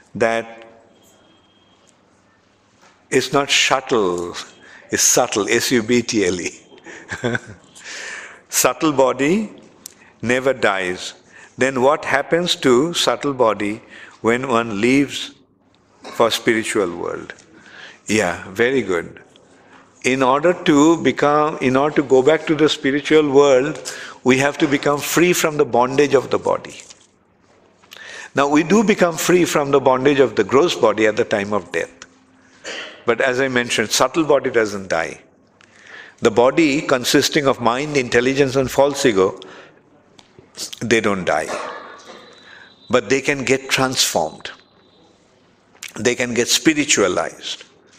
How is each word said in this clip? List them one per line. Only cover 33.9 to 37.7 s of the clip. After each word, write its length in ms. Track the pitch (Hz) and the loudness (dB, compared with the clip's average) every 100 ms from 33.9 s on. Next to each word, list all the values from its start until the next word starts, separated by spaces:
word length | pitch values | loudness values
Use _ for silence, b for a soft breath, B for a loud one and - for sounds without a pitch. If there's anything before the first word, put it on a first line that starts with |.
subtle 320 | - 135 170 | 0 0 2
body 260 | 151 139 131 | 2 2 2
doesn't 380 | 117 107 101 95 | 0 0 -4 -6
die. 340 | 82 78 - _ _ _ _ B B B B B B | -4 -4 -10 _ _ _ _ B B B B B B
The 120 | 117 | 0
body 500 | 107 127 147 156 143 | 4 4 4 2 0
consisting 640 | - 131 120 147 - 160 135 | -2 -2 2 0 2 0 0
of 120 | 120 | 0
mind, 380 | 117 | -2